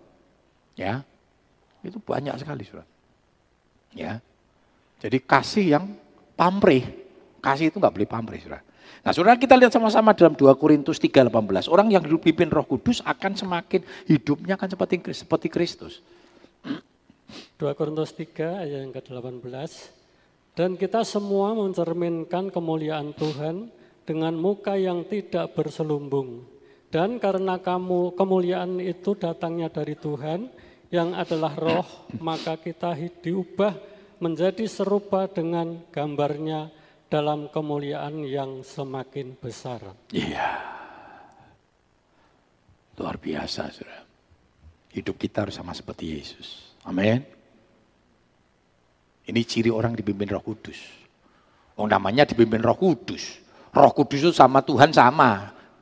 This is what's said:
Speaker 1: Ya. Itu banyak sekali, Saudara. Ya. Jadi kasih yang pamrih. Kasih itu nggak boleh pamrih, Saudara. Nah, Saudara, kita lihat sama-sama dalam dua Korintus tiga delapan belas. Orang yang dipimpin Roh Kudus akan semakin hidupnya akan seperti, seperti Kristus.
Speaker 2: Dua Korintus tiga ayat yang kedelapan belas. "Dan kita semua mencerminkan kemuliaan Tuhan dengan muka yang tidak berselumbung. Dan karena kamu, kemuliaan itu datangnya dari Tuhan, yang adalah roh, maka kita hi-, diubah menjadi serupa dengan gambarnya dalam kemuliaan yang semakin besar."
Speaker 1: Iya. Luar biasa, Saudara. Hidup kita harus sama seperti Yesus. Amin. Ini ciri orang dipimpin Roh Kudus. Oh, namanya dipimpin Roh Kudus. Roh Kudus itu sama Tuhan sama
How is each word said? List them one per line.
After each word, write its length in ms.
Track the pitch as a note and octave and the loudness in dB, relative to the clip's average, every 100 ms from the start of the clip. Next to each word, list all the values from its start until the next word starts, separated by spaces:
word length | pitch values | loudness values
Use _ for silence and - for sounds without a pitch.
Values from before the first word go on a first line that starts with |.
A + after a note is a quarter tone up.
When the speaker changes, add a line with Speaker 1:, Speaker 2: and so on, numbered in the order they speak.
| _ _ _ _ _ _ _ - | _ _ _ _ _ _ _ -8
Speaker 1:
Ya. 240 | F#2+ B2+ - _ _ _ _ _ _ _ | -6 -6 -8 _ _ _ _ _ _ _
Itu 160 | - G#3 | -16 -14
banyak 400 | - - C#3 A#2+ | -8 -6 -6 -10
sekali, 240 | D3 C#3 | -10 -12
Saudara. 240 | G#2+ E2 - _ _ _ _ _ _ _ _ _ _ | -14 -18 -20 _ _ _ _ _ _ _ _ _ _
Ya. 320 | - D#2+ A2 - _ _ _ _ _ _ _ | -14 -12 -12 -14 _ _ _ _ _ _ _
Jadi 160 | G#2 B2+ | -4 -2
kasih 560 | - C#3 A#2+ G#3+ F#3 D3 | 2 2 2 2 4 2
yang 80 | F#3+ G#3 - _ _ | 0 -10 -20 _ _
pamrih. 720 | - E3+ G3 G3 C3 A#2+ - - - _ _ | 0 2 6 6 6 2 -8 -20 -20 _ _
Kasih 240 | - C#3 D#3+ | -2 0 0
itu 80 | G3+ | 2
nggak 160 | C#3 | 0
boleh 160 | F2 G#2 | 2 -2
pamrih, 320 | A#2 A2 F#2+ | -4 -8 -10
Saudara. 240 | - - - _ - - | -14 -16 -18 _ -20 -8
Nah, 80 | - | -4
Saudara, 240 | - F#3+ A#3+ | 2 4 4
kita 160 | C4 | 10
lihat 160 | B3+ B3 | 10 10
sama-sama 480 | A#3+ A3 A3 A3 - | 6 4 4 6 8
dalam 160 | E3 | 6
dua 240 | D3 C#3 C3+ | 8 8 8
Korintus 400 | D3+ D3+ C#3+ D3+ | 6 4 2 0
tiga 240 | D#3+ C#3+ | 4 6
delapan 240 | B2 A2+ | 6 4
belas. 240 | G#2 F#2 - | 2 -2 4
Orang 240 | F3 A3 | 4 6
yang 80 | F#3+ | 4
dipimpin 480 | D3+ D#3+ E3 D#3 E3 | 2 2 2 2 2
Roh 160 | D3 | 0
Kudus 400 | - B2+ - A#3+ | 0 -2 0 -2
akan 320 | - D3 G3 G3 | -2 -4 -4 -4
semakin 480 | G3 E3+ - F#3 - - - | -4 -6 -2 -4 -4 -10 0
hidupnya 480 | D#3 - C#3+ F3+ F#3+ | 2 2 -4 -2 -4
akan 120 | F#3+ | -4
seperti, 240 | F#3+ F3+ F3+ F3+ | -4 -2 -2 -6
seperti 400 | - - E3 E3 | -12 -4 -4 -2
Kristus. 480 | E3 F3 - - - _ _ _ _ - _ - D3+ - _ _ _ _ - - _ | -4 -4 -6 -16 -20 _ _ _ _ -20 _ -12 -12 -12 _ _ _ _ -20 -20 _
Speaker 2:
Dua 160 | D3 C#3+ | -6 -4
Korintus 400 | D3+ D#3 D3+ - | -4 -4 -6 -8
tiga 480 | D#3 - D#3+ G3 | -14 -8 -6 -6
ayat 240 | D#3 C#3 C3+ | -8 -10 -10
yang 80 | B2+ | -14
kedelapan 480 | - B2 B2 B2 | -14 -12 -12 -12
belas. 480 | B2 C3 D3+ - - _ _ _ _ _ _ - | -12 -12 -12 -14 -20 _ _ _ _ _ _ -4
"Dan 240 | F3+ F3 | -4 -2
kita 240 | F#3 A3+ | -2 -2
semua 480 | A3+ G#3 G3+ G3 G3+ | -2 -4 -2 0 0
mencerminkan 960 | A3+ G3 F3+ E3 E3+ E3+ E3 D#3+ F3+ F#3+ | 0 -2 -2 -4 -2 -2 -4 -4 -4 -4
kemuliaan 640 | F#3 E3 D#3+ D#3 D#3 D3 | -4 -4 -2 -2 -4 -6
Tuhan 560 | D3 D#3 C#3 D#3 F3 A#3 - - _ - | -6 -6 -4 -6 -6 -10 -18 -20 _ -8
dengan 320 | D#3 D#3+ E3 | -2 -2 0
muka 400 | F#3 G3+ G3+ G3 | -2 -2 -2 -2
yang 240 | F#3 F3 | -2 -2
tidak 480 | E3+ G#3 F#3+ F3 E3 | -4 -6 -4 -4 -4
berselumbung. 960 | - D3+ - D#3 D3 C#3+ C#3 B2+ A#2+ B2+ - - _ _ | -4 -6 -4 -4 -4 -2 -4 -4 -10 -18 -20 -20 _ _
Dan 320 | D#3+ G3 B3 | -2 -2 -2
karena 400 | G3+ F#3 F#3+ F3+ | -2 -2 -2 -4
kamu, 560 | F3+ F3+ F#3 F3+ F3 F3 | -2 -4 -2 -2 -2 0
kemuliaan 640 | F#3+ F#3 F3+ F#3 F3+ F3+ | 0 2 0 -2 -4 -6
itu 320 | F3+ F3 - G3+ | -6 -6 -6 -4
datangnya 480 | E3+ D#3+ E3 E3+ D#3+ | -4 -6 -6 -6 -6
dari 320 | D#3+ D3+ D3+ | -6 -8 -8
Tuhan, 480 | D#3 C#3+ D#3 E3+ B3 - - - _ | -8 -8 -6 -6 -8 -16 -20 -20 _
yang 240 | F3 E3+ | -2 -2
adalah 400 | F#3 E3+ D#3+ D#3 D3+ | -4 -4 -2 -2 -2
roh, 300 | D#3+ E3 - - - - | -2 -2 -2 -12 -14 -10
maka 320 | D#3+ D#3+ E3 D#3+ | -6 -6 -6 -8
kita 380 | F3 - F3 | -8 -8 -6
hi-, 160 | D3+ E3+ - | -6 -8 -8
diubah 540 | E3 F#3+ F3+ - G#3 F3 - - - - | -6 -6 -6 -2 -2 -2 -12 -20 -20 -6
menjadi 420 | E3+ D#3 F#3 F#3+ A3 | -4 0 0 0 -6
serupa 560 | - F#3+ G3+ G3+ F#3+ F#3+ | -4 -2 0 0 -2 -2
dengan 560 | F3+ E3 E3+ E3 E3+ - | -4 -4 -2 -4 -8 -10
gambarnya 800 | D3+ D3+ D3 C#3+ D3 D#3 D#3 D#3 - _ _ _ | -8 -6 -2 -2 -2 -6 -6 -8 -16 _ _ _
dalam 400 | D3+ D3 D3 D3 | -2 0 -2 -4
kemuliaan 720 | D#3+ D3+ D3 C#3+ D3 D3 D3+ | -6 -4 -4 -4 -8 -8 -8
yang 400 | C#3+ C#3 C3+ C3 | -8 -6 -6 -10
semakin 720 | B2 - C3+ C3 B2+ C#3+ B2+ | -14 -12 -10 -8 -10 -12 -12
besar." 480 | C3 B2 G#2+ C3+ A#2 G2 G2+ _ | -12 -14 -12 -12 -12 -14 -20 _
Speaker 1:
Iya. 480 | - - - - - - - - - - - - - - _ _ _ _ _ _ _ _ _ _ _ _ _ _ | -6 -6 -4 -4 -6 -10 -16 -18 -20 -20 -20 -20 -20 -20 _ _ _ _ _ _ _ _ _ _ _ _ _ _
Luar 240 | - F2 - | -12 -10 -10
biasa, 560 | E2 D2+ - - D2 | -8 -8 -8 -8 -10
Saudara. 320 | - - - - _ _ _ _ _ - _ _ | -12 -18 -20 -20 _ _ _ _ _ -20 _ _
Hidup 240 | A2 F#2+ - | -10 -8 -6
kita 240 | G2 - | -6 -4
harus 160 | G2 - | -6 -8
sama 160 | F2 | -14
seperti 400 | E2 - - E2 | -14 -14 -12 -10
Yesus. 640 | D#2 - - - - - _ - | -10 -12 -18 -20 -20 -20 _ -8
Amin. 400 | F2+ G#2 B2 C#3+ - _ _ _ _ _ _ _ _ _ _ _ _ _ _ _ _ _ _ - | -2 2 0 -2 -16 _ _ _ _ _ _ _ _ _ _ _ _ _ _ _ _ _ _ -6
Ini 140 | G#2+ | -4
ciri 320 | A2+ A#2 A2+ | -2 -2 0
orang 240 | A2 A#2 A2+ | 0 -2 -4
dipimpin 320 | G#2 G2 G2+ | -4 -4 -4
Roh 160 | G2 - | -6 -8
Kudus. 320 | G#2+ - - - - _ _ _ _ _ _ _ | -12 -14 -18 -20 -20 _ _ _ _ _ _ _
Oh, 160 | - G#2 | -6 2
namanya 320 | G2 G2 A#2+ | 2 2 4
dipimpin 400 | D3 A2+ A2+ A2 | 4 6 4 4
Roh 160 | A#2 - | 2 2
Kudus. 640 | F#3 D3+ - F2 - - _ - - | 2 2 -2 -10 -12 -16 _ -20 -2
Roh 160 | C#3+ C3+ | 6 6
Kudus 320 | - C#3 C#3 | 6 0 2
itu 80 | E3+ | 2
sama 320 | D#3+ C3 C3+ | 8 8 8
Tuhan 320 | C3+ C#3 D3+ | 2 6 6
sama 560 | D#3 B2 D#3 C3 G2 G#2 - - _ | 8 6 8 4 4 -4 -16 -20 _